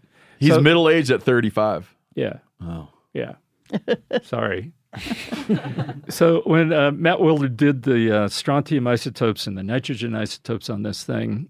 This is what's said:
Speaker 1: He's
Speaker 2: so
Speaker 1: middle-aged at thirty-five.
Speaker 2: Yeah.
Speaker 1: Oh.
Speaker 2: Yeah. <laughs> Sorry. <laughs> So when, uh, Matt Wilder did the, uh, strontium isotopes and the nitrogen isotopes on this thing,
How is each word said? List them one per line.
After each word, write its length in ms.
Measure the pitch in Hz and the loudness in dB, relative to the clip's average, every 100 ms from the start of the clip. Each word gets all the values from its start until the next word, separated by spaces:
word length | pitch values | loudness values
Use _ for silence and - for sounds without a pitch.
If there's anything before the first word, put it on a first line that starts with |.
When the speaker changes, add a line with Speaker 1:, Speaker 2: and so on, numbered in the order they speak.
| _ _ _ - | _ _ _ 0
Speaker 1:
He's 160 | 143 | 4
Speaker 2:
so 60 | 160 | 6
Speaker 1:
middle-aged 480 | 143 170 160 165 135 | 6 6 6 4 4
at 120 | 117 | 2
thirty-five. 720 | - 120 110 107 107 87 92 _ _ | 2 2 2 0 0 -2 -8 _ _
Speaker 2:
Yeah. 240 | - 113 - _ - | -6 -6 -6 _ -16
Speaker 1:
Oh. 260 | 85 82 76 _ _ | -12 -12 -14 _ _
Speaker 2:
Yeah. 220 | - - - _ _ _ 214 | -10 -10 -12 _ _ _ -6
<laughs> 440 | - - - - | -4 -6 -4 -8
Sorry. 500 | - 120 110 95 123 - _ | -4 -4 -2 -4 -8 -16 _
<laughs> 80 | - - 226 - - 277 208 - - - 139 - | -14 -10 -10 -10 -8 -4 -4 -4 -8 -8 -10 -10
So 340 | - 170 165 | 0 2 2
when, 280 | - 160 160 | 2 2 2
uh, 180 | 156 143 | 2 2
Matt 280 | 143 165 175 | 2 0 2
Wilder 280 | 156 156 135 | 2 2 0
did 340 | 113 143 135 | 2 2 2
the, 400 | 117 120 113 107 | 0 2 2 2
uh, 60 | 101 | 0
strontium 580 | - - 143 147 147 123 | -2 -2 -2 0 -2 0
isotopes 600 | 117 - - 117 104 - | 0 -2 -2 -2 -2 -6
and 100 | 95 | -8
the 60 | |
nitrogen 520 | 95 127 127 120 117 | -4 -4 -6 -8 -6
isotopes 540 | 110 107 - - 113 - | -6 -6 -8 -8 -8 -6
on 120 | 104 | -8
this 220 | 107 101 | -8 -8
thing, 440 | - 117 113 107 | -8 -6 -4 -6